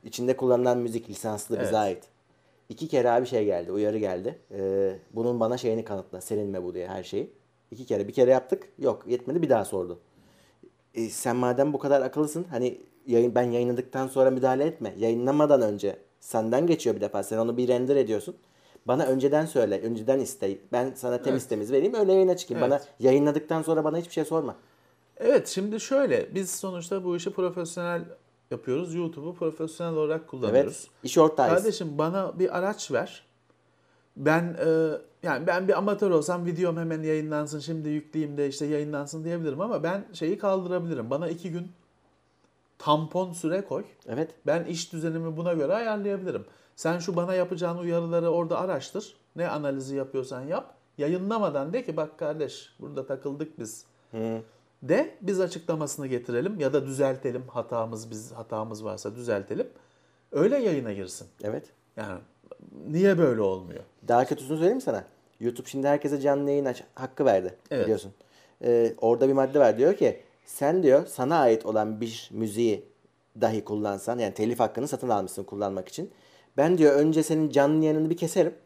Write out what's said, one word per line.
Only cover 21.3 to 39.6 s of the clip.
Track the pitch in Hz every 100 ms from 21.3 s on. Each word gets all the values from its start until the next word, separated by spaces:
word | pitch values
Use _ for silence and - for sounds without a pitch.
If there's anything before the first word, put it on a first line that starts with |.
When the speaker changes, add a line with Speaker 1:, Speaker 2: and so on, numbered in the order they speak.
| 131
Speaker 2:
Evet. | 127
Speaker 1:
temiz | 107 104
vereyim, | 135 180
öyle | 240 196
yayına | 190 190 175
çıkayım. | - 123
Speaker 2:
Evet. | 127
Speaker 1:
Bana | 143 - _
yayınladıktan | 127 139 147 147 151 160
sonra | 151 160
bana | 151 165
hiçbir | 170
şey | -
sorma. | 151 160 139 - _ _ _ _ _ -
Speaker 2:
Evet, | 226 269 -
şimdi | - 202 214
şöyle, | - 269 262 120 -
biz | 190 185
sonuçta | - 196 175 170 196
bu | 180 175
işi | 170
profesyonel | - 180 175 165 180 175 170 170 - _ _ _
yapıyoruz. | 120 - 131 175
YouTube'u | 165 170 156 151
profesyonel | 170 165 160 160 - 170
olarak | 156 151 160 160
kullanıyoruz. | 135 113 120 143 -
Speaker 1:
Evet, | - _
iş | 127 175
ortağıyız. | 156 156 123 175
Speaker 2:
Kardeşim | 220 - 165 143
bana | 156 190 190 170
bir | 185 175
araç | 190 208 -
ver. | 143 196 - _ _ _ _ _ _ _ _ _ -
Ben, | 139 160 170 170 160
e, | 160 160 151 - _
yani | 175 139 165
ben | 175 190
bir | 175
amatör | 196 202 202
olsam | 170 151 175 175
videom | 165 180 165
hemen | 165 160
yayınlansın, | 156 156 156 151 151 151
şimdi | 143 160 151
yükleyeyim | 151 147 160 151 143
de | 143
işte | 135 147
yayınlansın | 147 147 147 143 160
diyebilirim | 160 170 160 135